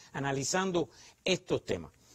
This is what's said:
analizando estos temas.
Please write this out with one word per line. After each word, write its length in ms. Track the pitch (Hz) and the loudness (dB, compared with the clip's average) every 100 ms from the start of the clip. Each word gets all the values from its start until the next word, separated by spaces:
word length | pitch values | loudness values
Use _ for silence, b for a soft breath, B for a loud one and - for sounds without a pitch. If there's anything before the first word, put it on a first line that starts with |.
| B | B
analizando 800 | - 139 135 131 185 190 175 143 B B B | -4 -2 -2 0 0 2 0 -2 B B B
estos 400 | - 175 - 147 - | 0 0 0 -2 0
temas. 260 | 92 76 _ B | -4 -4 _ B